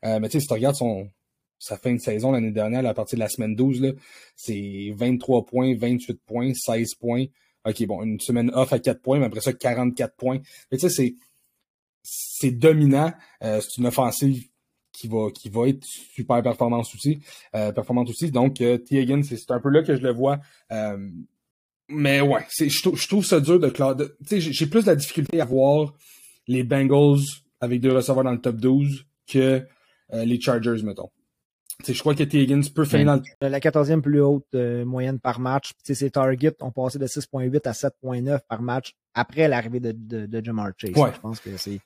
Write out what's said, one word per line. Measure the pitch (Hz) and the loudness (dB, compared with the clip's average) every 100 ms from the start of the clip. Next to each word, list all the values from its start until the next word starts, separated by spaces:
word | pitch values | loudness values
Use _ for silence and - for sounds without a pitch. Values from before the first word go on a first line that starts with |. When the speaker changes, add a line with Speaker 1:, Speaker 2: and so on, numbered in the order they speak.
Speaker 1:
Euh, | 110 110 | -2 -2
mais | 110 | 0
tu | |
sais, | 156 | -2
si | 143 | -2
tu | |
regardes | 113 131 143 | 0 0 0
son, | 120 101 98 _ _ _ _ _ | -2 -2 -8 _ _ _ _ _
sa | - 101 | -12 -6
fin | 127 | -2
de | 120 | -2
saison | - 107 123 | -2 -2 0
l'année | 135 113 | 0 0
dernière, | 104 107 123 | -2 -2 -2
là, | 127 | -2
à | |
partir | 107 107 117 | -4 -6 -4
de | |
la | 107 | -4
semaine | - 110 110 | -4 -4 0
douze, | 131 127 | 0 2
là, | 135 135 - - - _ | -2 -4 -14 -20 -20 _
c'est | - 104 101 98 101 | -10 -8 -8 -8 -10
vingt-trois | 101 120 123 123 123 110 | -4 0 0 2 0 2
points, | 123 131 | -2 0
vingt-huit | 120 120 123 - 117 _ | 0 0 -2 -4 -12 _
points, | 113 127 | -4 -4
seize | 127 - 113 113 | -4 -2 -2 -2
points. | - 117 120 131 _ _ _ 113 | -6 -4 -2 -4 _ _ _ -8
OK, | 107 107 | -4 -4
bon, | 98 | -4
une | 110 107 | -6 -6
semaine | - 120 120 | -2 0 0
off | 127 131 | 0 0
à | 127 | 0
quatre | 131 117 | -2 -4
points, | - 139 | 0 0
mais | 123 | 0
après | 107 | -2
ça, | 131 | -4
quarante-quatre | 123 127 120 123 123 117 _ | -2 -2 0 -2 -2 -6 _
points. | 127 131 143 - _ | -4 -4 -8 -20 _
Mais | 131 | -2
tu | 180 | 0
sais, | |
c'est, | - 123 - _ _ _ _ _ _ _ _ | 2 0 -2 _ _ _ _ _ _ _ _
c'est | - - - - 135 | -16 -12 -12 -2 -2
dominant. | 120 156 156 147 135 160 165 - _ | 4 6 8 6 6 2 -4 -20 _
Euh, | 110 107 | -2 -2
c'est | - - | -4 -2
une | 123 | 0
offensive | 120 123 - 139 131 123 _ _ _ _ | 2 0 2 0 0 -6 _ _ _ _
qui | - 113 | -14 -6
va, | 110 107 | -2 -2
qui | - 110 | -6 -8
va | 107 123 | 0 0
être | 139 | 0
super | - - - - 117 120 | -6 -18 -16 -12 0 0
performance | 123 113 120 120 113 | 2 0 0 -2 -4
aussi, | - 139 151 - - - | -4 -4 -4 -6 -20 -10
euh, | 107 107 | -4 -4
performante | 104 - 123 123 | -4 -2 -2 -2
aussi. | 113 170 | -4 -2
Donc, | 123 131 135 | 2 0 2
euh, | 120 120 | 0 0
T | 120 139 | 0 0
Higgins, | 127 139 | 2 0
c'est, | 143 117 | -2 -6
c'est | - | -4
un | 123 | -2
peu | 139 | 4
là | 147 | 2
que | 156 139 | 4 0
je | |
le | 127 | 0
vois. | 120 135 143 143 _ _ | 0 0 0 -6 _ _
Euh, | 110 107 101 98 85 - _ _ _ _ _ _ | -6 -4 -6 -10 -14 -18 _ _ _ _ _ _
mais | 147 143 139 | -2 2 4
ouais, | 143 131 - | 4 2 -2
c'est, | - 151 | -2 -2
je | - | 0
trou-, | 190 | 0
je | 160 - | -2 0
trouve | 202 | 0
ça | 190 170 | 4 2
dur | 135 175 | 6 4
de | 147 | 4
cla-, | - 135 | 2 0
de, | 131 143 - | 0 -6 -8
tu | 143 | -2
sais, | 208 | -2
j'ai, | 160 | 0
j'ai | 135 147 | -2 2
plus | 220 | 2
de | 208 | 4
la | |
difficulté | 151 143 - 143 165 | 2 2 -4 -2 -2
à | |
voir | 127 131 139 147 147 - _ - - _ - | 0 4 4 4 2 -6 _ -20 -20 _ -4
les | 127 | -2
Bengals | 123 139 135 143 147 143 139 - _ _ | 0 2 4 6 6 6 2 -6 _ _
avec | 120 123 | -2 2
deux | 131 | 4
receveurs | 131 123 135 | 2 2 0
dans | 131 | 2
le | 120 | 0
top | 127 113 | -2 0
douze | 127 135 143 139 - _ - | 2 4 2 -2 -10 _ -2
que, | 135 131 131 131 _ _ _ _ | 2 4 2 -2 _ _ _ _
euh, | 113 | -4
les | 113 120 | 0 0
Chargers, | 131 120 113 117 | 0 0 0 -2
mettons. | 107 98 90 _ _ _ _ _ _ - | -4 -8 -14 _ _ _ _ _ _ -14
Tu | - | -6
sais, | |
je | 123 | -2
crois | 220 | 0
que | 160 | 0
T | 147 147 | 2 2
Higgins | 131 139 143 | 4 4 2
peut | - | 0
finir | 147 151 147 | 2 4 4
dans | 139 - _ | 4 0 _
le | 139 | -4
Speaker 2:
La | 139 | 0
quatorzième | 151 151 143 160 | 0 2 4 2
plus | 143 147 | 4 4
haute, | 143 143 - | 4 2 0
euh, | 131 120 120 | -2 -2 -2
moyenne | 120 127 127 135 | -4 -4 -4 -4
par | - 117 | -4 -4
match. | 127 135 - | -2 -2 -4
Puis, | - | -18
tu | - | -6
sais, | 135 | -4
ses | 139 | -2
targets | 139 131 131 147 - | 0 0 2 0 -2
ont | 127 | -10
passé | 123 127 143 | -4 -4 -4
de | 131 | -6
six | - - | -6 -8
point | 135 | -4
huit | 127 143 131 | -2 0 -2
à | |
sept | 113 139 - | -4 -6 -6
point | 131 123 | -8 -6
neuf | 127 143 _ | -2 -2 _
par | 110 | -8
match | 123 127 - _ _ | -4 -4 -6 _ _
après | - 120 135 156 | -4 -4 2 2
l'arrivée | 123 113 123 | 2 -2 -6
de, | 120 | -6
de, | 113 110 113 104 | -8 -10 -10 -6
de | 113 | -8
Ja'Marr | 110 110 101 95 | -6 -6 -6 -8
Chase. | 110 | 0
Speaker 1:
Ouais. | 90 131 | 2 2
Speaker 2:
Je | - | 0
pense | 107 113 | -12 -12
que | - 95 | -12 -12
c'est | - 101 | -10 -10